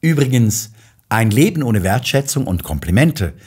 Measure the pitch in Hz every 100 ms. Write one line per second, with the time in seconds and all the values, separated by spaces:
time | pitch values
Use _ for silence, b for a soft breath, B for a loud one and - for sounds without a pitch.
0 | 160 151 135 127 113 107 - b b b
1 | b 110 110 104 175 170 131 107 92 107
2 | 123 - 143 143 131 90 - 73 - 92
3 | 160 - 87 -